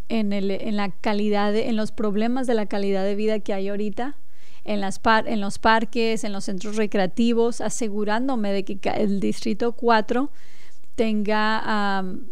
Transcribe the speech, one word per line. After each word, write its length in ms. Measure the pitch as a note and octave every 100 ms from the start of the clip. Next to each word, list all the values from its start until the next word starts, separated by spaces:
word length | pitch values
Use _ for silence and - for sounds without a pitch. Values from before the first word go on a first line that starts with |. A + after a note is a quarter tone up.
| -
en 240 | A3+ G3+
el, 180 | G3+ G3
en 280 | G3 A3+ G#3
la 140 | G3+
calidad 600 | - A3+ G#3 G#3 G3+ G#3
de, 160 | G#3+ A#3+
en 80 | G#3+
los 160 | G#3+
problemas 560 | - G#3+ G3+ A3+ B3+ B3
de 60 |
la 140 | A3+ G#3
calidad 360 | G3+ G3 F#3+
de 120 | G3 G3+
vida 240 | G#3+ A3
que 120 | G3+
hay 160 | G3 G3
ahorita, 500 | G3+ G#3 A3 C4 - - - - -
en 160 | - G#3
las 180 | G3 -
par-, 300 | A3+ A3 G#3+
en 140 | A3
los 180 | G3 -
parques, 640 | A3+ A3 A3+ A#3+ A3+ A3
en 80 | G#3+
los 140 | G3 G#3+
centros 320 | F#3 G#3+ G#3+
recreativos, 840 | G#3 G#3+ F#3 - A#3 A3+ A#3 A#3
asegurándome 920 | A3 - A3 G#3 G#3 A3 C4+ A#3+ G3+
de 100 | G3
que 160 | G3 G3+
ca-, 120 | -
el 280 | - G#3 G3
Distrito 540 | G#3+ - A#3 G#3 A#3+
cuatro 580 | - A#3 A3 G#3+ B3 D4 - - - - - - -
tenga, 1040 | A3 G#3+ G#3 G#3+ G#3+ A3 - G#3+ G3+ G3
am, 300 | F#3 E3+ -